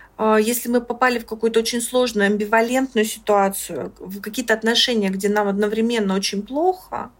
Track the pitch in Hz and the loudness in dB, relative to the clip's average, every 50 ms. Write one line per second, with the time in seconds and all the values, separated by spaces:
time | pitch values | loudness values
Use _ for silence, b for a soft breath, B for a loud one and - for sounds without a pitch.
0 | B B _ - 220 220 214 214 214 226 240 240 - 240 240 247 240 - 240 - | B B _ -2 2 4 4 4 4 2 0 -2 -2 0 0 0 0 -2 -2 0
1 | 254 254 247 233 233 - 226 220 226 226 226 226 226 226 247 233 233 - 247 254 | 2 2 2 0 -4 -8 -6 -2 -2 0 2 0 0 0 -2 -4 -4 -2 0 0
2 | 254 240 226 208 202 196 208 208 214 208 226 226 233 233 247 262 262 262 - 220 | 0 0 2 2 2 2 2 0 0 2 2 2 2 2 0 0 0 0 0 -2
3 | 214 220 - - - - 208 202 196 196 196 - - - 170 - - - - - | -2 -2 -4 -4 0 2 4 4 4 2 0 -4 -8 -8 -8 -8 -8 -10 -12 -14
4 | - 185 196 208 - 214 214 262 233 - 220 220 220 226 233 233 - 254 240 220 | -14 -14 -12 -12 -12 -8 -8 -4 -2 0 -2 0 0 0 2 2 2 2 2 0
5 | 202 190 190 190 202 202 208 214 208 202 196 202 214 208 214 220 226 233 240 226 | 0 0 0 0 0 0 2 2 2 2 0 0 0 0 0 0 0 0 0 0
6 | 202 196 190 202 196 - 202 196 214 - 262 294 339 370 370 - - - - 214 | 0 0 0 0 -2 -2 -4 -6 -6 -4 -2 0 0 0 0 -2 -6 -10 -10 -10
7 | 220 247 - | -10 -12 -16